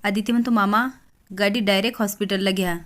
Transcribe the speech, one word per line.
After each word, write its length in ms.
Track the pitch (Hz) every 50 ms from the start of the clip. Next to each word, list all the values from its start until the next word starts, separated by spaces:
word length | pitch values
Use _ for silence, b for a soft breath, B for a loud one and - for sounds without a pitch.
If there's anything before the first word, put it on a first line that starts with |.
| -
आदित्य 280 | 202 202 214 208 -
म्हणतो, 180 | 233 240 233 247
"मामा, 360 | 233 233 233 208 208 214 247 262 262 - _ _ _ _ _ _ 196 185
गाडी 220 | 202 202 202 247
डायरेक्ट 400 | 214 196 196 190 196 226 - -
हॉस्पिटलला 500 | 220 202 202 - 214 190 196 190 196 196
घ्या 280 | 190 190 190 180 175 170 -